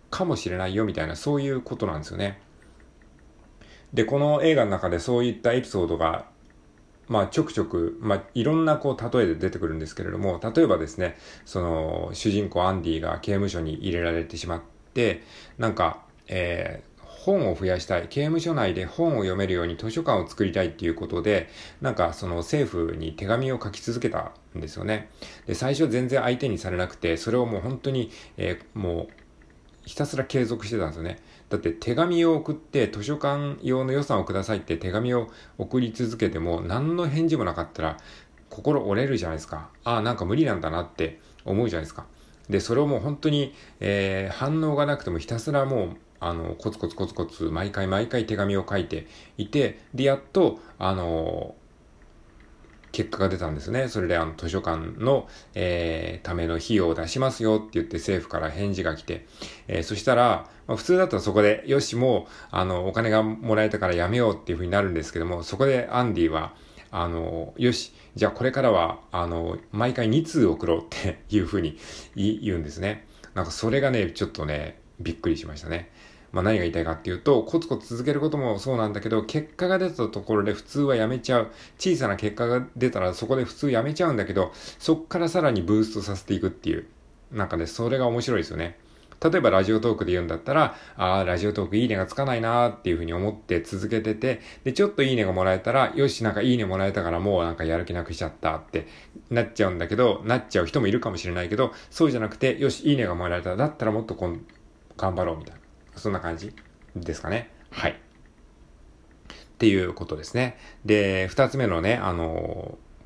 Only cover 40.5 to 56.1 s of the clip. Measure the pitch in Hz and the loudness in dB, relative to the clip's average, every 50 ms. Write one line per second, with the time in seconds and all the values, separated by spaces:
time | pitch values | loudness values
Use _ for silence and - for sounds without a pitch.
40.5 | 101 85 78 78 80 87 85 - - - 82 80 - - - - - - - - | 2 0 -2 -2 -2 -4 -4 -6 -4 -4 -4 -4 -4 -12 -20 -20 -20 -12 -4 -2
41.5 | 98 107 120 107 87 80 80 78 - - - - - - - - - - - - | 0 2 2 0 -2 -4 -6 -8 -12 -14 -16 -16 -20 -20 -20 -20 -20 -18 -4 -2
42.5 | 101 95 - - 120 131 147 147 135 107 98 147 147 - - 156 147 143 139 131 | -2 0 0 2 2 2 2 2 0 0 -2 -4 -4 -2 0 0 2 2 0 -2
43.5 | - - - - - - 104 98 101 101 98 98 95 95 98 95 95 - 131 143 | -6 -16 -20 -20 -10 -4 0 0 2 2 2 0 0 -2 -4 -4 -4 -4 -2 0
44.5 | 156 160 156 156 147 143 147 147 143 - - 92 87 82 - - 117 113 - 156 | 0 0 2 2 4 4 4 2 2 0 -2 -2 -2 -2 -2 -2 -4 -4 -2 0
45.5 | 143 139 135 135 135 113 95 85 - - - - - - 85 87 85 82 - 85 | 2 2 2 2 2 0 0 -2 -6 -12 -18 -20 -12 -6 -4 -4 -2 -2 -4 -6
46.5 | 85 - - 110 107 - 104 82 - - 95 90 - - 85 - - - 82 80 | -6 -4 -4 -4 -2 -2 -4 -4 -2 -4 -4 -4 -2 -6 -6 -6 -4 -4 -2 -2
47.5 | 78 82 98 101 101 101 98 95 95 101 117 117 - 120 104 110 107 98 98 101 | 0 -2 -2 -2 -2 -2 0 2 2 0 0 0 0 -2 0 0 0 0 2 2
48.5 | 101 98 90 - 101 95 82 - 82 80 78 - - - - - _ - 104 - | 2 0 0 0 -2 -2 -2 -2 -6 -6 -8 -10 -18 -20 -20 -14 _ -8 -6 0
49.5 | - 147 131 107 - - - - - 127 135 135 139 135 - - - 196 170 - | 2 2 2 2 0 -6 -14 -10 -4 2 2 2 2 2 -4 0 4 4 4 4
50.5 | 165 - - - - - 92 95 95 92 87 82 82 80 80 82 80 82 - - | 4 0 -10 -20 -8 -2 -2 0 0 0 0 0 -2 -2 -2 -2 -4 -4 -6 -8
51.5 | - - - _ - - - - - - - - - - - - - - - - | -12 -18 -20 _ -20 -20 -20 -20 -20 -20 -20 -20 -20 -20 -20 -20 -20 -20 -20 -20
52.5 | - - - - - - - - - - 104 - - - 98 92 92 85 90 78 | -20 -20 -20 -20 -20 -20 -18 -8 -4 -4 -4 -4 -2 0 0 0 0 -2 -4 -4
53.5 | 78 73 71 - 110 127 135 113 107 107 90 85 87 82 82 80 78 - 90 82 | -6 -6 -6 -4 -2 -2 -2 -2 -2 -2 0 2 2 0 0 -2 -4 -6 -6 -4
54.5 | 90 95 - - 82 80 80 85 - - 107 131 139 120 - - - - - - | -4 -2 -2 -2 -4 -4 -6 -8 -6 -2 2 2 2 2 0 -4 -14 -20 -20 -10
55.5 | - 92 90 90 87 85 85 82 80 82 82 82 | -6 -4 -2 0 0 0 -2 -2 -2 -4 -4 -6